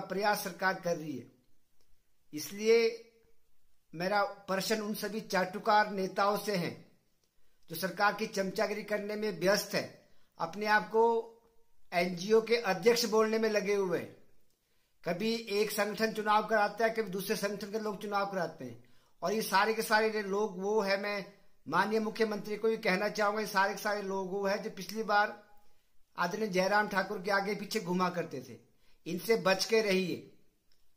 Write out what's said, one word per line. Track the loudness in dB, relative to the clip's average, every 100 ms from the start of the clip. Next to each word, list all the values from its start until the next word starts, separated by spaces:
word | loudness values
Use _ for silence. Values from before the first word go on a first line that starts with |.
| -2
प्रयास | -2 0 0
सरकार | -2 -2 -2 0
कर | -2 -4
रही | -4 -10
है। | -12 _ _ -20 _ -20 -20 -20 _ _ _
इसलिए | -12 -10 -2 4 4 4 -2 -12 _ _ -20 -20 -20 -20 -20 _
मेरा | -6 0 0 0 -4 -4
प्रश्न | -4 0 -2
उन | -2
सभी | -6 -6 -6
चाटुकार | -2 -2 -2 -2 2 4 4
नेताओं | -2 -4 0 2 2
से | -2 -2
है | -4 -8 -16 _ _ _ _ _ -20 _ -14
जो | -8
सरकार | -6 0 0
की | 0 -4
चमचागिरी | -2 -4 -2 -2 -2
करने | -4 -4 -4 -4
में | -4 0
व्यस्त | 2 2 0
है, | -4 -4 -10 _ -20 -20 -8
अपने | -8 -4 2
आप | 2 4
को | 4 4 4 -2 -14 _ -20 -20 -20 -4
एनजीओ | 0 0 -2 4 4
के | 4 2
अध्यक्ष | 2 2 4 4
बोलने | 4 2 4 2
में | 2
लगे | 2 2
हुए | 0 2 -2
हैं। | -4 -14 -20 -20 -20 _ _ _ _ _
कभी | -6 -2 0 -2 -2
एक | 0 0
संगठन | 0 -2 0 -2
चुनाव | -2 2 2 4
कराता | 2 2 2
है, | 0
कभी | 0 -4
दूसरे | -4 -2 -2
संगठन | -2 -4 -6
के | -6
लोग | -6 -6
चुनाव | -4 -2 -2
कराते | -2 -4 -6
हैं, | -12 -14 -20 -20 _ _
और | -2
ये | -2
सारे | 2 4 4
के | 2
सारे | 2 4 4 0
लोग | -2 0 -2 -2
वो | 0 2
है। | 2 0
मैं | 0 -4 -6 -14 -20 -18 -2
माननीय | 2 2 2
मुख्यमंत्री | -2 0 0 0 -6 -2
को | 0
ये | 0
कहना | 2 2 0
चाहूंगा, | 2 0 0
ये | 0
सारे | 2 2
के | 2
सारे | -2 -2
लोग | -2 -4 -4
वो | -2 0
है | 0
जो | -4
पिछली | -8 -8 -6
बार | 0 2 2 -2 -18 -20 -20 -20 _ -20 -18 -4
आदरणीय | -2 -2 0
जयराम | 2 4 4 2
ठाकुर | 0 -2 -4
के | 0
आगे | 0 0
पीछे | -4 -4 -6
घुमा | -2 0 0
करते | -2 -6 -8
थे। | -12 -18 -20 _ -20 -16 -8
इनसे | -6 0 2
बच | 2 0
के | 2 2
रहिए, | 4 2 0 -4 -10 -20 -20 _ _ -20 -20